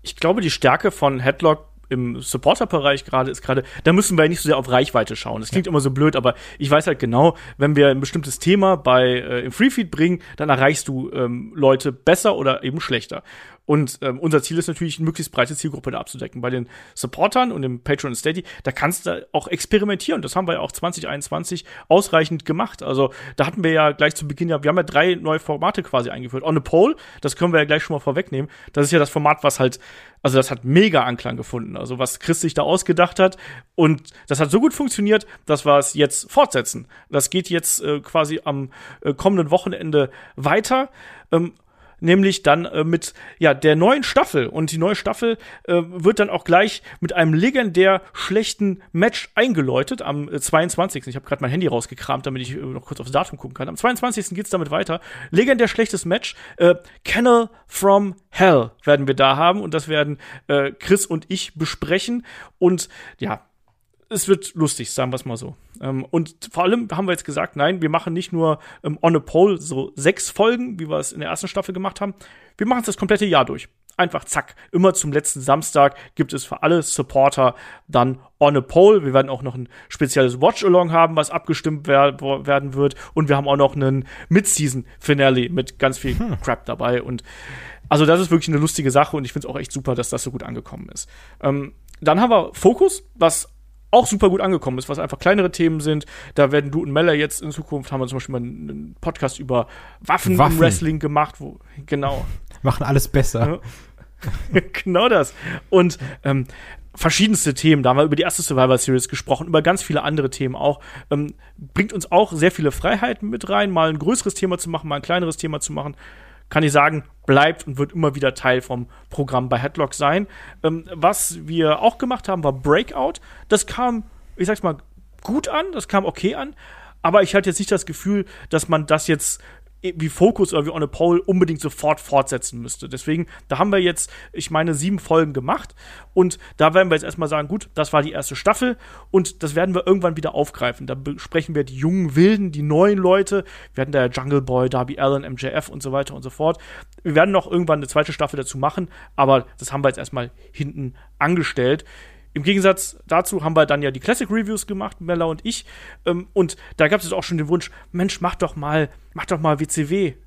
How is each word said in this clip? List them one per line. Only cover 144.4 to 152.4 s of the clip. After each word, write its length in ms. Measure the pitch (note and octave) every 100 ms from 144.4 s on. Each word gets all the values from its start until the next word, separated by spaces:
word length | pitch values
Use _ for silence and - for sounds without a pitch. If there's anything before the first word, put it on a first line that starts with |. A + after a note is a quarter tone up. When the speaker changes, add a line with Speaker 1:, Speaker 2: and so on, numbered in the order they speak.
Speaker 1:
Boy, 280 | C3 B2+ B2+
Darby 280 | C3 B2 -
Allin, 260 | C3+ C#3
M 120 | C#3+
J 180 | B2 C3
F 160 | - -
und 140 | C#3+
so 80 | C3+
weiter 240 | C3+ C#3
und 80 | C#3
so 80 | B2+
fort. 260 | - D#3 E3+ - - - -
Wir 100 | E3+
werden 180 | D3+ F#3
noch 140 | F#3+
irgendwann 320 | - F3 E3+ D3+
eine 100 | C#3
zweite 240 | D3+ D3+
Staffel 260 | - D3+ C#3+
dazu 200 | B2+ C3+
machen, 320 | C#3+ F#3+ F3 - -
aber 300 | - C#3 C3+ - -
das 120 | C3
haben 120 | C#3
wir 60 | C#3
jetzt 100 | -
erstmal 320 | - C3 A#2+ - -
hinten 440 | - C#3+ D3+ B2+ - - -
angestellt. 640 | D3 F3+ C#3+ - B2 D#3 - - - - -
Im 100 | D#3